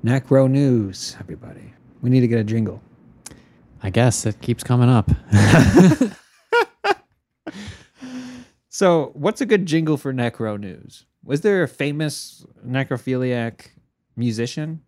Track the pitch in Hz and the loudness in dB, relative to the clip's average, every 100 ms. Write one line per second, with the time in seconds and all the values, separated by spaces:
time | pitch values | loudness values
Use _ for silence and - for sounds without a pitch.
0 | 113 131 - 135 131 135 143 120 101 95 | 0 -2 2 2 4 2 2 2 -2 -8
1 | - - - - - - - - _ _ | -14 -14 -16 -16 -18 -20 -20 -20 _ _
2 | 123 131 123 117 107 113 107 90 _ _ | 0 2 2 0 0 -2 -4 -6 _ _
3 | _ - - - _ _ _ - 101 90 | _ -20 -20 -20 _ _ _ -12 -4 2
4 | 123 - 113 104 - 120 - 123 123 120 | 2 2 -6 -6 -6 -6 0 2 4 4
5 | - - - 101 - 165 - 277 185 294 | 2 -2 2 4 6 6 6 6 6 4
6 | 220 - _ _ _ 480 453 _ 403 403 | -2 -4 _ _ _ 0 0 _ -4 -4
7 | _ _ _ _ - 196 208 - _ _ | _ _ _ _ -18 -16 -16 -18 _ _
8 | 254 254 254 247 - _ _ - 190 170 | -18 -16 -16 -20 -20 _ _ 0 2 2
9 | 135 - 151 220 233 208 170 160 160 147 | 0 -4 -4 -4 0 0 2 -2 0 -2
10 | 143 131 120 - 110 104 101 - - - | -4 -4 -4 -4 -8 -6 -12 -16 -20 -20
11 | _ _ - 147 208 196 156 - 147 147 | _ _ -6 -2 0 0 -2 -4 -6 -4
12 | 156 - - - - _ - 127 131 123 | -6 -6 -16 -20 -20 _ -6 -4 -4 -6
13 | - 127 127 123 117 110 - _ _ _ | -4 -4 -2 -4 -6 -10 -20 _ _ _
14 | _ - 120 110 120 - 156 160 | _ -6 -4 -4 -6 -6 -10 -12